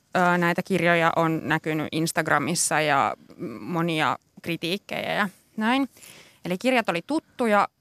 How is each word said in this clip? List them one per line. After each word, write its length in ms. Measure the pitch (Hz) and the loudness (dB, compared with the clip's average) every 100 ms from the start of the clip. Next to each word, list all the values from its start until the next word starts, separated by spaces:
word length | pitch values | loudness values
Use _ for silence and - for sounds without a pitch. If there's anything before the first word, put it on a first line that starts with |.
| _ | _
ää, 240 | - 175 175 | 0 2 4
näitä 240 | 175 175 | 2 0
kirjoja 500 | - 185 170 170 165 - | 0 0 2 4 2 2
on 240 | 165 160 | 0 0
näkynyt 440 | - 160 - 156 147 | -2 -2 -2 -4 -4
Instagramissa 880 | 160 160 - 156 151 143 170 - 156 | -2 -2 -2 0 0 0 -2 0 0
ja 340 | 156 139 107 - - - - 113 | 2 2 2 -2 -12 -14 -12 -10
monia 580 | 113 170 170 160 139 127 _ - | -6 -2 0 0 0 -2 _ -14
kritiikkejä 720 | - 165 165 196 - - - | -8 -6 -4 -6 -6 -8 -4
ja 140 | 170 202 - _ - | -2 -4 -6 _ -4
näin. 320 | 214 262 269 - - - - _ | 0 0 -2 -8 -20 -20 -20 _
Eli 140 | 170 185 | -6 -4
kirjat 300 | 247 254 220 | 0 0 0
oli 140 | 170 - | -4 -2
tuttuja, 640 | 311 - - 240 208 - _ | -4 -4 -4 2 2 2 _